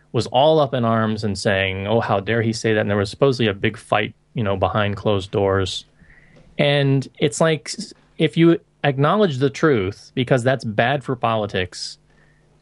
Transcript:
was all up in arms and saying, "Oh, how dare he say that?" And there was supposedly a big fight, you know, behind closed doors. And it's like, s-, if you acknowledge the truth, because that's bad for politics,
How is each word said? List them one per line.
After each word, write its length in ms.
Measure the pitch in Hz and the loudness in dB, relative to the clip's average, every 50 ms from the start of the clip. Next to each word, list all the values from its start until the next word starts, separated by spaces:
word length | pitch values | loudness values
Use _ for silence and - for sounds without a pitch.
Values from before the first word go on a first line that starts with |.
| _ _ | _ _
was 160 | - 123 104 - | -4 -4 -2 0
all 320 | - 127 139 156 160 160 | 0 2 4 4 4 4
up 140 | 147 127 131 | 2 0 0
in 100 | 127 120 | -2 0
arms 380 | 113 113 113 110 110 110 107 113 | 0 0 0 0 0 -2 -2 -4
and 120 | 107 98 | -4 -4
saying, 520 | 90 - 113 98 95 98 95 95 95 98 101 | -2 -2 0 0 0 0 -2 -2 -4 -4 -2
"Oh, 120 | 110 117 | 0 0
how 200 | 110 - 110 98 | 0 0 -2 -2
dare 240 | 98 110 113 117 110 | -2 -2 -2 0 0
he 100 | 113 110 | -2 -2
say 180 | 110 - 113 110 | -2 0 0 0
that?" 60 | 107 | 0
And 80 | 107 107 | 0 0
there 80 | 101 104 | 0 0
was 120 | 98 98 | 0 -2
supposedly 380 | - - 139 139 131 123 120 107 | -2 0 2 2 2 2 0 -2
a 60 | 98 | 0
big 220 | 98 98 113 110 - | 0 -2 -4 -4 -4
fight, 360 | - - 117 107 107 117 - _ _ _ - | -6 -2 -2 0 0 -2 -8 _ _ _ -6
you 80 | - 110 | -4 -2
know, 120 | 98 98 | -2 0
behind 400 | 95 98 90 - 110 104 101 101 | 0 0 0 0 0 0 0 -2
closed 360 | 101 - 110 104 98 95 - | -4 -2 -2 -2 -2 -2 -4
doors. 540 | - 107 101 98 95 98 95 92 - - - _ _ _ _ - - - - - - - - - - - | -2 0 0 2 2 0 0 -2 -4 -10 -12 _ _ _ _ -20 -20 -20 -20 -20 -20 -20 -20 -10 -2 0
And 500 | 147 143 143 143 143 139 135 139 131 - _ - | 0 2 2 2 2 2 2 0 0 -4 _ -2
it's 240 | - 151 - - | -2 -2 0 2
like, 280 | 170 160 160 143 - - | 0 2 0 -2 -4 -10
s-, 240 | - - 190 - - _ _ _ _ - | -12 -12 -12 -14 -14 _ _ _ _ -2
if 180 | 165 156 - 170 | -2 0 2 4
you 220 | 165 170 165 - _ _ _ _ - | 4 4 4 2 _ _ _ _ -2
acknowledge 540 | 147 139 131 143 151 180 214 214 180 139 123 | -2 0 2 2 2 2 2 2 0 0 0
the 100 | 139 139 | 0 -2
truth, 640 | - - - 160 139 113 92 92 95 - - - - | 0 2 2 2 2 2 0 -2 -4 -8 -12 -10 -6
because 300 | 131 127 - 143 127 113 | -4 0 2 2 2 2
that's 200 | 131 131 123 - | 0 -2 -2 -2
bad 400 | 117 104 101 117 120 139 147 - | -4 -2 0 0 0 0 -2 -4
for 120 | - 135 | -6 -6
politics, 840 | 123 - 117 113 110 104 101 104 95 92 90 - - - - - - _ _ _ _ _ _ _ _ _ _ _ _ | -2 -2 0 0 0 -2 -2 -4 -4 -4 -6 -8 -12 -14 -14 -14 -18 _ _ _ _ _ _ _ _ _ _ _ _